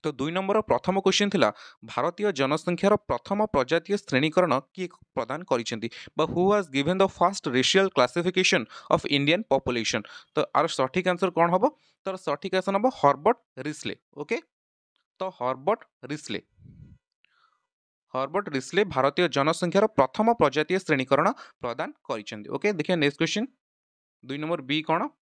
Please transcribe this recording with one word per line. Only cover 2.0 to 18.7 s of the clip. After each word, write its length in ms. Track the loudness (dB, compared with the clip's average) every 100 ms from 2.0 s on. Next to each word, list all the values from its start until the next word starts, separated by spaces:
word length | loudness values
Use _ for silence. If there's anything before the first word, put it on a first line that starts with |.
| -4 -2 -4
ଜନସଂଖ୍ୟାର 640 | 0 -2 -2 -2 0 2 2
ପ୍ରଥମ 500 | 0 -6 -4 -4 0
ପ୍ରଜାତୀୟ 500 | 0 0 -2 -2 -6
ଶ୍ରେଣୀକରଣ 640 | 0 0 2 2 2 0 _
କିଏ 140 | -12 -12 _ _
ପ୍ରଦାନ 240 | -8 -6 -8
କରିଛନ୍ତି? 460 | -2 -2 -2 -6 -8 -10 -10 -2
ବା 60 | -2
who 260 | 2 2
has 160 | 2 0
given 280 | -2 0 2
the 100 | 2
first 340 | 4 0 0 0
racial 420 | 2 4 4 4
classification 800 | 2 2 2 0 2 2 2 0 -12 0
of 80 | 0 2
Indian 320 | 0 2 0
population? 580 | 2 0 0 -2 -2 -4 -6 -20 _
ତ 100 | -4 0
ଆର 120 | 0 0
ସଠିକ୍ 420 | 0 -2 0 -2
ଆନ୍ସର 220 | 0 -2
କ'ଣ 180 | 2 2
ହବ? 140 | 4 0 _ _ _
ତାର 100 | -10 -8
ସଠିକ୍ 380 | -6 -6 -2
ଆନ୍ସର 200 | -2 0 2
ହବ 100 | 0 4
ହର୍ବର୍ଟ 360 | 4 4 2 0 _ -10
ରିସ୍ଲେ। 360 | -10 -8 -10 -10 _ -14
ଓକେ, 220 | -6 -8 _ _ _ _ _ _ _ _
ତ 20 | -10 -6
ହର୍ବର୍ଟ 400 | -6 -2 -2 -4 -6 _
ରିସ୍ଲେ, 360 | -12 -12 -8 -10 _ _ -20 -20 -20 -20 _ _ _ _ _ _ _ _ _ _ _
ହର୍ବର୍ଟ 320 | -6 -4 -4 -4
ରିସ୍ଲେ 360 | -6 -2